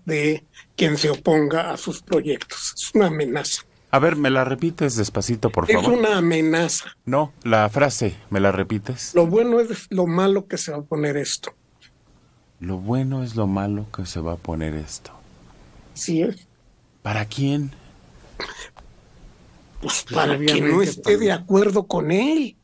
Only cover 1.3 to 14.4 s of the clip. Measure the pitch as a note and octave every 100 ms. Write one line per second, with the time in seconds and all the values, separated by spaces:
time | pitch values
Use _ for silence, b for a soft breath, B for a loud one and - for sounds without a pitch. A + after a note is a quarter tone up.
1.3 | D#3 D3 D#3+ E3+ C#3+ - - - E3+ D3
2.3 | B2 - - - - - A3 F#3+ D#3 C#3
3.3 | D3 C#3 - - _ _ C3+ D#3 D3+ C#3
4.3 | C3 C3 B2+ E3 E3 C#3+ A2+ G#2 G#2 G2
5.3 | A2+ A#2 - F2+ A3 - A#3+ A3 G3+ E3+
6.3 | D#3+ D#3+ E3 E3 - - - - C3+ D3
7.3 | - A#2+ A2 G#2 A2 C#3 - A2 - -
8.3 | G2 G2 F#2+ F#2+ G#2+ G#2 B2+ - F3 E3
9.3 | G3+ A#3+ A#3 A3+ G3+ - F#3+ F3 E3+ G3
10.3 | G3 F#3+ E3+ - D3 D3 D3+ D3 C#3+ C#3
11.3 | - - - _ _ - _ _ _ _
12.3 | _ _ - F2 F#2 G2 B2+ C3 C3+ B2+
13.3 | A2+ G2+ G2 G2+ G#2 G#2 - F2+ F2 D#2+
14.3 | E2